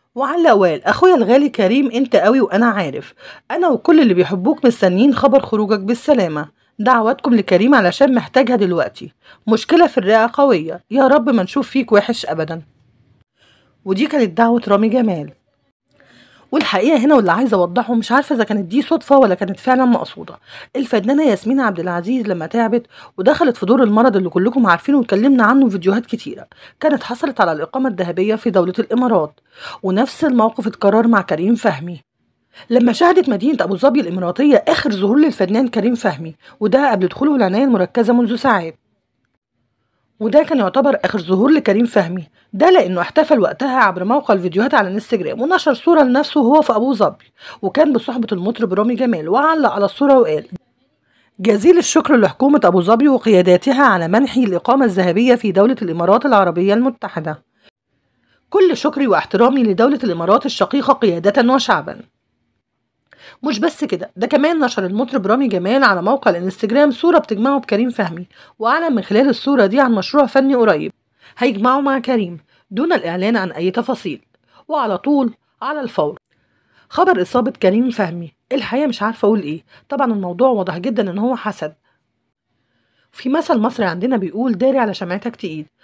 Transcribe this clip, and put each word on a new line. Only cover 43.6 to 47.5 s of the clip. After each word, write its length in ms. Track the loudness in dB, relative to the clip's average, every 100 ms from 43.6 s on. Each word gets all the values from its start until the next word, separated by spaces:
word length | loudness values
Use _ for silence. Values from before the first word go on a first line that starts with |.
| -4 0
عبر 260 | 0 0
موقع 300 | -2 -2 0
الفيديوهات 400 | 0 0 -2 0
على 140 | 0 0
الانستجرام 520 | -4 -4 -4 -4 -4
ونشر 340 | -2 0 0
صورة 280 | -2 2 4
لنفسه 380 | 4 2 0 0
وهو 220 | 4 4
في 140 | 4 0
أبو 160 | 0
ظبي، 300 | 0 0 -2 _ _ -20